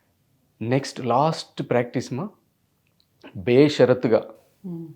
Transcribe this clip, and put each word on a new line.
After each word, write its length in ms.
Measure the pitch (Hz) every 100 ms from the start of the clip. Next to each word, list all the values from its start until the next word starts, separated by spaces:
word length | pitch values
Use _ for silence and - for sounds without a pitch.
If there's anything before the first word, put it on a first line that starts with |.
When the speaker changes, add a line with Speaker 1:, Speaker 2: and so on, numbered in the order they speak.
| _ _ _ _ _ -
Speaker 1:
నెక్స్ట్ 380 | 113 131 135 -
లాస్ట్ 640 | 123 123 156 160 - -
ప్రాక్టీస్ 500 | - 120 123 135 117
మా, 160 | 127 202 - _ _ _ _ _ _ _ _ - -
బేషరతుగా 920 | 90 123 143 - 123 127 123 110 - - _ _ 190
Speaker 2:
మ్మ్. 220 | 170 165